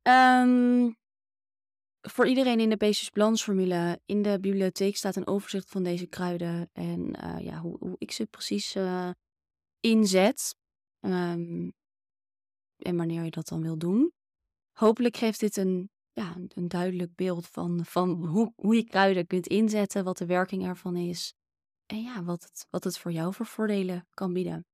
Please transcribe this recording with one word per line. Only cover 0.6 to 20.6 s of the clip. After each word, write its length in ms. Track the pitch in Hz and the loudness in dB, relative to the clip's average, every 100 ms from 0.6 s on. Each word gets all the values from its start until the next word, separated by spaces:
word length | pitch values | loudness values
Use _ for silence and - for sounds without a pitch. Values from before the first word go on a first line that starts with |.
| 247 247 240 226 _ _ _ _ _ _ _ _ _ _ - | 6 6 4 0 _ _ _ _ _ _ _ _ _ _ -10
voor 180 | - 240 | 2 4
iedereen 320 | 262 254 226 | 4 4 4
in 100 | 220 | 2
de 80 | 214 | 2
Patience 340 | 208 202 - | 2 0 -4
Balance 300 | - 214 220 | 2 2 2
formule, 560 | - 190 185 175 170 - | 0 0 2 0 -2 -4
in 160 | - 208 | -4 0
de 180 | 208 202 | 0 0
bibliotheek 580 | 190 196 190 - 196 202 | -2 0 -2 0 -2 -2
staat 180 | 196 | -4
een 120 | 185 - | -4 -4
overzicht 420 | 202 - 190 - | -4 -4 -8 -6
van 140 | 196 | -4
deze 220 | 180 175 | -2 -4
kruiden 640 | 175 - 180 175 170 170 170 | -6 -6 -6 -4 -4 -6 -8
en, 420 | - 170 170 - | -8 -6 -6 -6
eh, 300 | - - 170 | -8 -10 -8
ja, 140 | 175 165 | -10 -10
hoe, 180 | 170 - | -10 -10
hoe 160 | - 180 | -10 -10
ik 140 | - | -12
ze 140 | - | -8
precies, 500 | 220 - - 202 - | -10 -8 -6 -6 -4
eh, 340 | 196 185 180 180 180 _ _ _ _ _ _ | -4 -4 -4 -6 -10 _ _ _ _ _ _
inzet. 760 | 226 220 208 185 202 - - - _ _ _ _ | 2 4 4 6 4 2 -8 -10 _ _ _ _
Ehm, 680 | 196 185 175 170 170 170 175 - _ _ _ _ _ _ _ _ _ _ | -4 -2 -2 -4 -6 -6 -8 -12 _ _ _ _ _ _ _ _ _ _
en 200 | - 175 | -4 -2
wanneer 260 | 165 165 | -2 -2
je 60 | 165 | -6
dat 180 | 160 160 | -8 -8
dan 140 | 165 | -6
wil 160 | 160 160 | -4 -2
doen. 360 | 170 208 330 _ _ _ _ _ _ | 0 2 2 _ _ _ _ _ _
Hopelijk 460 | - 220 226 240 - | 2 4 4 0 0
geeft 220 | 226 208 | -2 0
dit 180 | 208 202 | -2 0
een, 320 | 190 185 190 _ _ | 0 -2 -4 _ _
ja, 240 | - 185 | -10 -10
een, 160 | 175 175 | -10 -12
een 140 | - 175 | -8 -4
duidelijk 480 | 175 185 180 175 | -2 -2 -2 -6
beeld 320 | 175 185 170 175 | -4 -4 -4 -8
van, 380 | - 175 170 | -8 -4 -4
van 400 | 170 - 180 170 | -2 0 0 0
hoe, 280 | 165 180 226 | 0 0 0
hoe 200 | - 196 | 0 2
je 80 | 226 | 2
kruiden 440 | 226 190 196 185 170 | 2 2 4 2 0
kunt 200 | 180 175 | -4 0
inzetten, 560 | 202 220 214 196 202 | 2 2 2 0 -2
wat 140 | 185 180 | -4 -4
de 80 | |
werking 400 | 175 180 185 190 | 0 0 0 -2